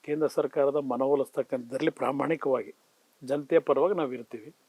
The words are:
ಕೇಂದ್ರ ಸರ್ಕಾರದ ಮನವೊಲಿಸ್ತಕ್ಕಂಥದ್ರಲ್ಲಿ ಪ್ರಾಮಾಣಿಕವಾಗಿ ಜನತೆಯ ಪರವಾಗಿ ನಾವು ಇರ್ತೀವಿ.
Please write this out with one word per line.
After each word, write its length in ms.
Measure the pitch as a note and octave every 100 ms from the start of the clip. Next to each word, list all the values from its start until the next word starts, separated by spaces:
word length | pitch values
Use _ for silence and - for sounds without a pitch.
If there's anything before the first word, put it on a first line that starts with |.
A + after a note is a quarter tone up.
ಕೇಂದ್ರ 220 | - D3+ D3
ಸರ್ಕಾರದ 500 | - C#3+ D#3 C#3 D3
ಮನವೊಲಿಸ್ತಕ್ಕಂಥದ್ರಲ್ಲಿ 1120 | C#3 B2 C3+ C#3 C3+ - B2 B2+ A#2+ C3+ D#3
ಪ್ರಾಮಾಣಿಕವಾಗಿ 840 | - B2+ C#3 C#3 D#3+ C#3 B2+ - - _ _ _ _
ಜನತೆಯ 340 | C3 D3 C#3 E3+
ಪರವಾಗಿ 360 | D#3 C3+ E3+
ನಾವು 180 | G3 C#3+
ಇರ್ತೀವಿ. 420 | B2+ A#2 A#2 A#2 _